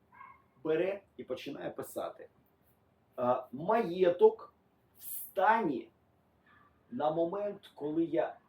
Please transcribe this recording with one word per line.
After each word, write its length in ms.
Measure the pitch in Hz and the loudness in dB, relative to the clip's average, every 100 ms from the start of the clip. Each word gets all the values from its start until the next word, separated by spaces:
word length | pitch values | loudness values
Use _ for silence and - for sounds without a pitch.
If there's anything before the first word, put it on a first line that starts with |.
| _ - - - _ _ | _ -20 -20 -20 _ _
Бере 380 | 156 160 185 196 _ - | -2 0 0 -4 _ -18
і 60 | |
починає 460 | 120 127 143 - 165 | -12 -10 -10 -10 -12
писати. 600 | - 127 - - - - _ _ _ _ _ _ _ _ - | -10 -10 -8 -10 -12 -20 _ _ _ _ _ _ _ _ -4
А, 280 | 123 127 - | 0 0 -2
маєток 1000 | 135 170 233 185 180 175 175 220 - - _ _ _ _ _ | -8 0 0 2 2 2 8 6 6 -14 _ _ _ _ _
в 40 | |
стані 840 | - - - - 214 226 180 117 - _ _ _ _ _ _ - _ _ - | -12 -12 -8 2 4 4 2 -4 -8 _ _ _ _ _ _ -20 _ _ -14
на 200 | 127 151 | -2 -2
момент, 600 | 165 170 202 208 196 - - | 0 -2 -2 -6 -8 -16 -10
коли 280 | 147 160 | -4 -2
я 320 | 165 156 - - | 0 0 -2 -4